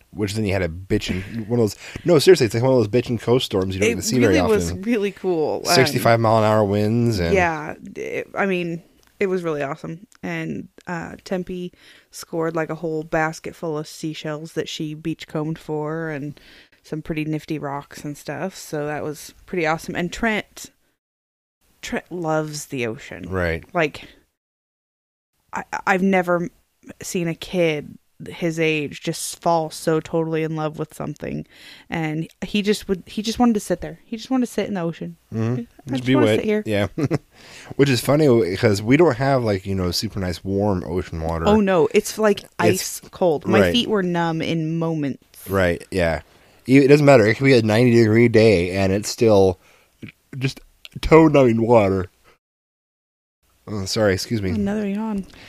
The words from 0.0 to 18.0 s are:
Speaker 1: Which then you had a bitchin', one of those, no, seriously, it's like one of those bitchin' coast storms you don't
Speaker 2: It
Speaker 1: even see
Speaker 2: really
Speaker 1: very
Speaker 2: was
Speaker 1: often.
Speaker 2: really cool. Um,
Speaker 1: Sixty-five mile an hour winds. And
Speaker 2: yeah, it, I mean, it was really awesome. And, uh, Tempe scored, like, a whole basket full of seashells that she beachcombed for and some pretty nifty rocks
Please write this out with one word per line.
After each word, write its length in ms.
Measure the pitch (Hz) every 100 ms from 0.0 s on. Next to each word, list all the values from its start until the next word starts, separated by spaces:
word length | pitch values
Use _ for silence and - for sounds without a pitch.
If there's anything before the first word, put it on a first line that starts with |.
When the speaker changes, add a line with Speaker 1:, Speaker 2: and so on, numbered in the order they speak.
| _ -
Speaker 1:
Which 180 | 104
then 120 | 104 104
you 80 |
had 80 | 95
a 40 | 87
bitchin', 800 | 82 92 107 - 90 95 113 104
one 120 | 120
of 40 |
those, 120 | 107 - - - 160
no, 120 | 165
seriously, 260 | 185 180 113
it's 80 | 117
like 80 |
one 80 | 131
of 40 | 131
those 80 | 107
bitchin' 320 | 123 117 120
coast 260 | - 123 -
storms 300 | 101 95 95
you 60 |
don't 80 | 214
Speaker 2:
It 20 |
Speaker 1:
even 100 | 233
see 160 | - 127
Speaker 2:
really 160 | - -
Speaker 1:
very 80 | -
Speaker 2:
was 240 | 208 175
Speaker 1:
often. 100 | -
Speaker 2:
really 280 | 202 240 202
cool. 520 | - 190 170 143 101 -
Um, 80 | -
Speaker 1:
Sixty-five 440 | - 127 120 117
mile 200 | 113 110
an 40 | 107
hour 180 | 110
winds. 560 | 104 101 107 117 117 107
And 140 | 82
Speaker 2:
yeah, 420 | 101 175 156 151 - - -
it, 320 | 65 98 -
I 120 | - 196
mean, 360 | 180 175 165 - _ _ -
it 80 | 202
was 160 | 185
really 180 | 170 147
awesome. 460 | 139 156 165 165 208 _
And, 440 | 180 170 160 - 180 _ -
uh, 280 | 170 170 -
Tempe 480 | - 190 180 180 180 - - - _
scored, 440 | - - 170 165 165
like, 140 | 156
a 60 | 160
whole 280 | 165 156
basket 520 | 160 165 156 160 - -
full 220 | 170 151
of 100 | 151
seashells 680 | - 160 156 156 151 160
that 140 | - -
she 260 | - 156 151
beachcombed 640 | 160 156 - 160 151 160
for 520 | - 156 151 160 160
and 300 | 147 147 139 - - _ _
some 180 | - 156
pretty 240 | - 156 156
nifty 320 | 156 - 156
rocks 440 | 143 139 143 -